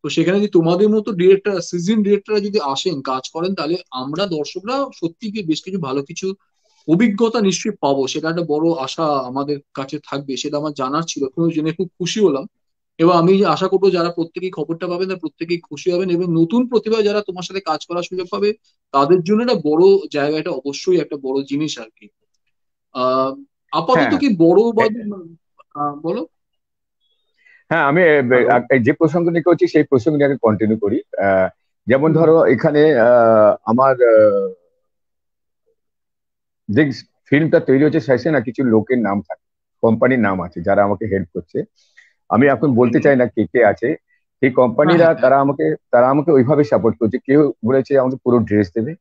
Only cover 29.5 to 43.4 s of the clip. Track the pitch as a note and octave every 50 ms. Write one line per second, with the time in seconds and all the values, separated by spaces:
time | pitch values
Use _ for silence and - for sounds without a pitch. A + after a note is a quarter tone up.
29.5 | E3+ - F3+ E3+ - D#3 D3 _ C#3+ B2 - D#3+ D3+ C#3+ C#3+ C#3 C#3 A#2 - A2+
30.5 | G#2+ F#2 A2 G#2 A2 A2 G#2 G2+ A2 D#3 - _ - - F#2+ G2 F#2+ F#2+ F#2 F2+
31.5 | _ _ _ _ _ _ _ - B2 C3+ D3 D#3+ D3+ D#3+ E3 D#3 D#3+ E3 - G2+
32.5 | B2+ - - D#3+ D3 D3 D3+ D#3+ D3+ A#2 A2 A#2+ B2 A#2+ A2+ A2+ A2+ G#2+ G#2+ G#2
33.5 | - - _ A2 A2+ B2+ C3 C3+ C3 B2 B2 A#2 A2+ A2 G#2+ G#2 G2+ G2+ G2 F#2+
34.5 | F#2 _ _ _ _ _ _ _ _ _ _ _ _ _ _ _ _ _ _ _
35.5 | _ _ _ A4+ A4+ _ _ _ _ _ _ _ _ _ _ _ _ _ _ _
36.5 | _ _ _ - G2+ C3 D#3 C#3 A#2+ - - _ _ _ _ _ C#3+ D3 E3 D3+
37.5 | - E3 D#3+ - C3 C3+ D3+ D3+ C#3 D#3+ A2+ C3+ C3 A#2+ - E3 D#3 C3+ A2+ B2+
38.5 | A#2+ - C3+ B2 A2 A2 G#2+ - C3 B2 A2 G2 G2+ G2+ F#2+ _ - _ _ _
39.5 | _ _ _ _ _ _ - A2+ A2 A2+ B2+ B2 C3 B2 G#2+ G2+ F#2+ F#2 E2+ F2+
40.5 | _ F2+ E2 G2 G2 G2+ G2+ G2+ G#2 F#2+ A2+ G#2 G2 F#2+ F2 - _ - - _
41.5 | _ B2 F#3 _ _ _ _ _ _ _ _ _ _ _ _ _ F2+ G#2+ C#3 C#3+
42.5 | C3+ A2 D#3 D3 B2 A2+ B2+ A#2+ A#2+ D3+ - D3 C#3 B2 B2 B2 _ A2+